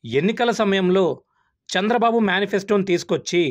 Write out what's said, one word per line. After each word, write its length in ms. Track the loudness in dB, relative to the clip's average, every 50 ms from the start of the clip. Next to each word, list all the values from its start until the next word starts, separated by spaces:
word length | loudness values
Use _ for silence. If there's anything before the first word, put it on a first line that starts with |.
| -8
ఎన్నికల 460 | -2 -2 0 0 0 0 0 0 -2
సమయంలో 720 | 0 0 0 0 0 0 0 2 2 2 2 0 -2 -6 _ _ _ _ _ _ _ _ _ -6
చంద్రబాబు 500 | -4 -2 0 0 0 2 2 2 2 2
మేనిఫెస్టోను 680 | 0 0 0 0 -2 -2 -2 -4 -2 0 0 0 2
తీసుకొచ్చి 580 | 0 -2 -2 -2 -4 -4 -4 -4 -2 0 0 0 0